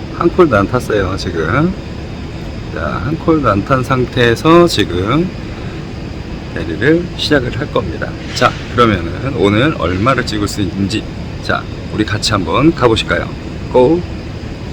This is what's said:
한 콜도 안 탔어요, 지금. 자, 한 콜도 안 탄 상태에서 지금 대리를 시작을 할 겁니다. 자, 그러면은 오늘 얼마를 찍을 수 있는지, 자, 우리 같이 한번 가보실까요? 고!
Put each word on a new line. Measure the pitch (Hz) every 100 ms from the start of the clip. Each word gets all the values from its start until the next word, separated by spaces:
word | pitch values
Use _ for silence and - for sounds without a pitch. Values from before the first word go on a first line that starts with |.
| - -
한 | 339
콜도 | 190 165 104
안 | 98
탔어요, | 123 - 107 92 95
지금. | 95 82 80 127 175 190 - - - - - - - - -
자, | 78 78 60
한 | 117 160
콜도 | - 156 123
안 | 101
탄 | - 131
상태에서 | 120 127 120 131 120 110 156 170 170
지금 | 110 85 87 101 143 185 - - - - - - - - - - - -
대리를 | 87 85 80 127 170 175 -
시작을 | - 147 123 101
할 | 143
겁니다. | - - - - - - -
자, | 117 - -
그러면은 | 120 117 95 82 92 127 135
오늘 | 101 104 147 -
얼마를 | 85 92 120 127
찍을 | 123 104 101
수 | -
있는지, | 92 95 98 110 - - - -
자, | - - - - -
우리 | 92
같이 | 107 107 -
한번 | 104 80 101 156
가보실까요? | 160 123 107 - 87 - - - - -
고! | 120 127 175 170 - - - - - 101